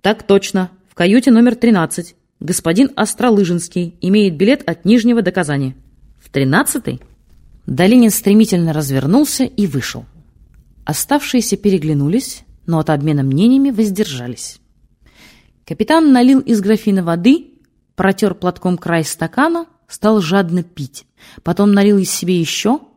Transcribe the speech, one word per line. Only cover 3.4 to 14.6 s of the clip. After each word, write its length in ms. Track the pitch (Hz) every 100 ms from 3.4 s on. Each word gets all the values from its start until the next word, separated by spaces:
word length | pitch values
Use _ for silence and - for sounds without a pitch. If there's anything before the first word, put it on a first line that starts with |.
| 180 175 170 - 175 -
Имеет 360 | 180 208 202 151
билет 260 | 196 294 -
от 160 | 165
Нижнего 380 | 180 240 220 233
до 100 | 190
Казани». 420 | 185 156 143 131 131 _ _ _ _
«В 80 | _
тринадцатый?» 720 | 139 135 165 294 294 - 123 - _ _ _ _ - -
Долинин 440 | 131 185 254 226
стремительно 640 | - - 208 214 180 165
развернулся 720 | 151 143 135 135 220 294 -
и 220 | 254 - 202
вышел. 380 | 135 - - - - _ _ _ _ _ _
Оставшиеся 720 | - 151 - 285 285 254 226 196
переглянулись, 880 | 208 185 151 147 143 214 - - _ _ -
но 120 | 165
от 120 | 156
обмена 320 | 151 147 147
мнениями 480 | 135 135 220 269 277
воздержались. 920 | 214 214 190 196 131 120 117 - -